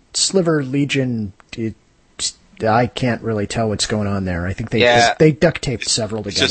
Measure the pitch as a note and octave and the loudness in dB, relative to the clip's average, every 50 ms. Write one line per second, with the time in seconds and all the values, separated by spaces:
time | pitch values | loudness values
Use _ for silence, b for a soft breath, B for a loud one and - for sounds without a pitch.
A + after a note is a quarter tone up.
0 | _ _ - - - - - G3 F3 E3 D#3+ D3+ C#3 B2+ C3 C#3+ C#3+ C3+ C3+ C#3 | _ _ -4 -4 -2 0 2 2 2 2 2 0 0 -2 -2 -2 0 0 0 -2
1 | C3 B2+ A#2+ A2+ G#2+ G2 - - _ _ - A#2+ A2+ A2 - - _ _ _ _ | 0 0 -2 -4 -4 -6 -10 -14 _ _ -8 -6 -6 -6 -6 -10 _ _ _ _
2 | _ _ _ - - - - _ _ _ _ - - A2 G#2+ A#2+ B2+ A2+ - - | _ _ _ -8 -8 -8 -8 _ _ _ _ -2 0 2 4 4 2 0 -2 -4
3 | C3 B2 A2+ A2 - A2+ A2+ G#2 G2+ G2+ - A#2 A2+ A2 G2+ F#2+ - - A2+ G#2+ | -2 -2 -2 -2 -4 -4 -2 -2 -4 -4 -2 -2 -2 -2 -2 -2 -2 -2 -2 -2
4 | G#2 G2+ G2+ G2 F#2+ F#2 F2+ E2+ F2 F#2 F#2+ - A2+ - - A2+ A#2 A#2+ A#2+ A#2+ | -2 -2 -2 -2 -2 -2 -2 -2 -4 -4 -4 -6 -6 -2 0 2 4 4 6 6
5 | A#2 A2+ - - - D#3 D3 - - D#3+ - - - D3 A#2+ G#2 - - - - | 4 4 4 4 4 4 6 4 2 2 2 0 -4 -6 -6 -4 -4 -4 -2 -2
6 | A2+ G2 A2 A2 G2+ G2+ F#2 - C3+ B2 | -2 -4 -4 -6 -6 -4 -2 0 0 0